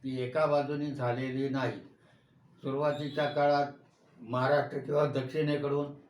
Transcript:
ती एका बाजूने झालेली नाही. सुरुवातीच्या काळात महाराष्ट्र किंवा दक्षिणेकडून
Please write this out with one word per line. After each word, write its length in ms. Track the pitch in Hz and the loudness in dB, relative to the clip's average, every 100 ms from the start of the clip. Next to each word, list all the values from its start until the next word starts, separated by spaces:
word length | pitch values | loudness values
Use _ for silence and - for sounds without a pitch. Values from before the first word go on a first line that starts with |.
ती 180 | 131 131 | -6 -4
एका 240 | 127 151 156 | -2 0 4
बाजूने 460 | 147 139 147 147 | 2 2 -2 -4
झालेली 580 | 127 123 123 131 131 135 | -2 -2 -2 -2 -2 -2
नाही. 300 | 135 127 - - _ _ _ _ _ _ - | 0 -2 -4 -14 _ _ _ _ _ _ -10
सुरुवातीच्या 640 | 135 135 151 143 147 151 147 | -6 0 0 0 -4 -2 0
काळात 420 | 147 147 143 143 - - _ _ - | 4 4 4 2 -4 -20 _ _ -20
महाराष्ट्र 580 | 113 127 131 143 127 147 | -6 0 4 2 2 -4
किंवा 280 | 131 147 147 | 0 2 2
दक्षिणेकडून 880 | 135 127 156 151 147 143 143 143 - - | 0 -2 -2 0 0 0 0 -2 -8 -20